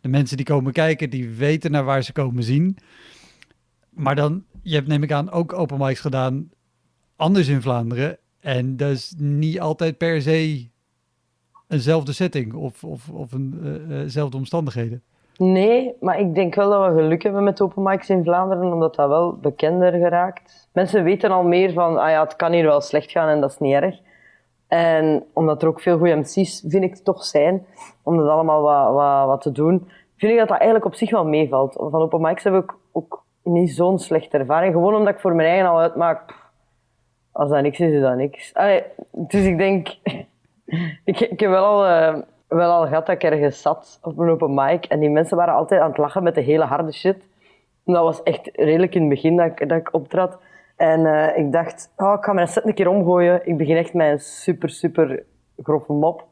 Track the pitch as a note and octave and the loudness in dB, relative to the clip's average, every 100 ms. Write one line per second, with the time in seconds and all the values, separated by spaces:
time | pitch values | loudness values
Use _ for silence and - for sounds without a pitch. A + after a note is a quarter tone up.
0 | B2+ C#3 B2+ C#3 C#3+ C#3+ C3 C3 D#3+ D#3+ | 0 0 0 -4 -2 -2 0 0 0 -2
1 | D3 B2+ A#2+ A2+ C#3+ D#3 E3 D3 C3+ C3+ | -4 -6 -8 -4 -2 -2 -2 -2 0 -2
2 | B2 - C3+ B2 A2+ C#3 F3+ F#3+ _ - | -2 -4 -4 -4 0 0 0 -4 _ -20
3 | - - - _ _ _ _ _ _ - | -20 -20 -20 _ _ _ _ _ _ -6
4 | C3+ C#3+ D3 F3 - - F#3 D3+ C#3 D3 | -2 0 -2 -4 -10 -18 -4 -4 -2 -2
5 | D3 D3 F3 E3+ E3+ F3+ D3+ C#3 C3+ C3 | -2 -4 -2 -4 -4 -4 -4 -2 -4 -4
6 | D3+ C3 C3 C3+ D#3+ _ _ _ _ _ | -4 -4 -4 -4 -10 _ _ _ _ _
7 | _ _ D#3+ G3+ C#3+ C#3 B2 A#2+ A#2 B2 | _ _ 0 2 2 0 -2 -4 -4 -4
8 | D3 F3+ _ _ D3+ B2+ B2+ C3 C#3+ C3+ | -6 -8 _ _ -6 -4 -4 -4 -4 -4
9 | - E3+ C#3+ D3 D#3+ F3+ D#3+ D#3 E3 - | -8 -6 -4 -2 -2 -4 -6 -4 -4 -2
10 | E3+ E3 C#3 D#3+ D#3 C#3+ A#2 _ _ _ | -2 -2 0 0 0 -6 -10 _ _ _
11 | _ _ _ _ _ _ _ D3+ B2 D#3+ | _ _ _ _ _ _ _ -4 0 -2
12 | C#3+ C3+ F3+ C#3+ A2+ D#3 C#3 - E3 D3 | -2 -4 -4 -4 -8 -8 -12 -12 -14 -14
13 | C3+ E3 C3 C3 C3+ C3+ D3+ - D#3+ C#3 | -14 -14 -10 -8 -8 -10 -10 -10 -10 -10
14 | D3 C3 D3 C3+ C3+ E3+ D3 A#2+ A2+ A#2+ | -6 -6 -6 -6 -6 -4 -4 -6 -8 -8
15 | _ _ _ _ F#3 F#3 G3+ A#3+ C4 B3 | _ _ _ _ 2 4 4 2 0 -6
16 | F#3+ F3 G3 E3 F3+ G3+ G3+ G3+ F#3+ D#3+ | -4 0 0 0 0 2 2 4 4 4
17 | D#3 E3 G#3 G3+ G3+ G3 F#3+ G3 F#3+ F#3+ | 2 0 0 0 0 0 -2 0 -2 -2
18 | - F#3 E3 F3 F#3+ F#3 F3+ E3+ D#3+ - | 0 0 2 0 0 -2 -2 0 -2 0
19 | C#3+ D3+ F3 - C#3+ - D#3 F3+ F3+ F3 | 2 2 0 -2 -6 -2 0 2 2 2
20 | F3 F3 F#3 F#3 _ _ _ - F#3 G#3+ | 2 2 -2 -6 _ _ _ -2 0 2
21 | E3+ G3 G#3+ F#3 F3 F3 F#3+ E3+ E3+ D#3 | 2 0 2 2 4 4 2 2 0 2
22 | D3 D#3 D#3 - E3+ E3+ D#3 D3 C#3+ - | 2 2 0 -2 0 2 4 2 0 -4
23 | - F3 D#3 D3+ C#3+ - C#3+ C#3 F3+ - | -2 -2 0 0 0 -2 0 2 0 -6
24 | _ _ _ _ _ _ _ E3+ E3 D#3+ | _ _ _ _ _ _ _ 0 2 2
25 | D#3 D3+ - - D#3+ D3 D#3+ D#3+ F3+ E3+ | 2 0 -2 -2 0 2 0 0 0 2
26 | F3 D#3 C#3+ - F3 - D#3+ F#3 F#3 F#3 | 2 2 -2 -2 -2 -4 -4 -2 -2 -2
27 | - F#3 - D3+ D3+ F#3+ F#3 - - _ | -4 -4 -2 2 2 0 -6 -20 -20 _
28 | - E3+ D3+ D#3 D#3+ D3+ D3 C#3+ B2+ C#3 | -2 2 4 2 2 2 4 4 4 2
29 | C#3+ C#3 C3+ C3+ D3+ C3+ D#3 F3+ F3+ - | 2 2 2 0 -2 0 2 2 -2 -20
30 | _ _ G#3 A#3 A3 G3 A3+ A3+ F#3 - | _ _ 2 2 2 2 4 2 0 -4
31 | A3+ A3 D#3+ D3+ D3 C3+ C3+ - D3+ D#3+ | -2 0 2 0 2 0 0 -4 -4 -2
32 | D#3+ E3 D#3+ E3+ G#3 F#3+ F#3 - _ E3 | 0 0 -2 0 0 0 0 -14 _ -8
33 | E3 - _ _ F3 E3+ F3 B2+ F3 F#3 | -8 -18 _ _ -2 2 0 0 0 0
34 | - D#3 - D3 C3 D#3 F#3+ E3+ F3+ G#3+ | 0 -4 0 -4 0 0 2 2 2 2
35 | G#3 G3+ F#3+ E3 D#3+ F3+ F#3 E3 E3 E3 | 0 0 0 2 2 2 2 2 2 0
36 | E3+ D#3 - - _ _ _ _ _ _ | -2 -2 -8 -20 _ _ _ _ _ _
37 | _ _ _ - D3 D3 C#3+ C#3+ E3+ D3 | _ _ _ -6 0 2 0 0 2 2
38 | C3+ B2+ C#3+ - - - G3+ F#3+ - - | 2 0 -4 -6 -8 -2 2 2 -2 -16
39 | - - E3 G3+ F#3+ E3+ G3 G3 D3+ - | -16 -10 -4 0 0 2 0 0 -4 -8
40 | - - - _ _ _ - E3 E3+ D3+ | -8 -8 -16 _ _ _ -8 -6 -6 -6
41 | - - A3+ F#3 G#3 F#3+ G3 G#3 F#3+ E3 | -6 -2 -4 0 0 2 2 2 4 4
42 | D#3+ D#3 - _ _ E3 F3 F3 D#3 D#3 | 2 0 -10 _ _ 0 2 2 2 -2
43 | D#3+ F3 E3 D3+ D3 C#3+ - D#3+ - _ | -2 0 0 2 0 0 -4 -4 -8 _
44 | E3+ D3 E3+ E3 D#3+ C#3 C3+ E3+ - D3+ | -12 -2 0 2 0 0 0 0 -2 0
45 | D3+ D3+ D#3+ F3 E3+ C3 D#3+ F#3+ D#3 C#3+ | 2 2 0 0 2 0 2 2 2 0
46 | D3 F#3+ E3+ E3 C3 D#3 D#3 C#3+ D#3+ D3+ | -2 0 0 0 0 2 2 -2 -4 -2
47 | F#3 F#3+ _ _ _ _ _ _ - F3 | -2 -2 _ _ _ _ _ _ 0 2
48 | E3 D#3 - D3 - - D#3 D#3+ F3+ F3+ | 2 0 -2 -2 -8 -2 2 4 2 2
49 | D3+ C#3 D#3+ F3 E3 E3 D3+ E3 E3 E3 | 0 2 2 2 2 -2 -2 -2 -2 -6
50 | C#3 F3 F#3 F#3 _ - _ _ E3 D#3+ | -2 -2 -2 -6 _ -20 _ _ 2 4
51 | D#3+ D3+ D#3 D3+ D3 E3 E3 - - - | 4 2 2 0 0 0 -2 -10 -20 -2
52 | G3 G3+ G3+ G3 E3+ - A3+ G#3 F3+ G3+ | 0 0 0 0 0 0 -2 0 2 2
53 | F3 F3+ F3 F3+ E3+ D#3+ D3+ E3 E3 F3 | 2 4 4 2 0 -2 2 0 0 0
54 | D#3 D3 - - - D#3+ D3+ - F3 E3 | 2 0 -4 -8 -4 -4 -6 -4 -4 0
55 | D3+ C3 - _ _ - - D3+ - D3 | 0 -2 -10 _ _ -14 -4 -4 -2 0
56 | D#3 E3 - | 0 -2 -18